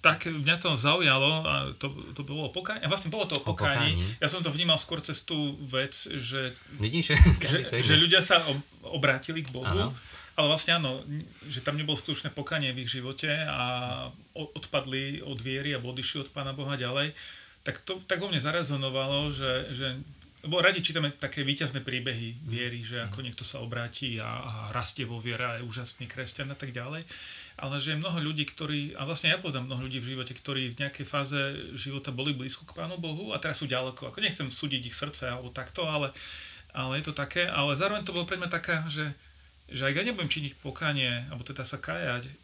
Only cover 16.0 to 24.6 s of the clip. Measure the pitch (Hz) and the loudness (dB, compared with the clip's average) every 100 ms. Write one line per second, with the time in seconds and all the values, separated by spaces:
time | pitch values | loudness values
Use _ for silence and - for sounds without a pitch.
16 | 127 147 139 - 135 135 139 139 123 135 | -4 -4 -6 -6 -6 -4 -4 -2 0 0
17 | 151 - - - - - - - - 185 | 0 -4 -16 -16 -20 -8 -6 -6 -6 -8
18 | 185 180 196 156 131 170 147 143 135 131 | 0 0 2 2 2 0 2 0 2 0
19 | 135 139 147 135 135 127 131 127 135 131 | 2 2 2 0 0 0 -2 -4 -4 -4
20 | - - - - 151 175 170 185 170 156 | -10 -16 -20 -10 0 6 6 6 0 2
21 | 147 143 139 - 135 143 143 127 113 127 | 0 -2 -6 -2 0 0 0 -2 -4 -4
22 | 123 117 117 117 151 113 123 120 113 120 | -2 -4 -6 -8 -4 -2 -2 -4 -6 -6
23 | 117 101 123 113 - 131 117 120 120 - | -6 -6 -8 -8 -8 -6 -6 -6 -6 -6
24 | 131 113 113 117 120 110 | -4 -4 -4 -6 -6 -6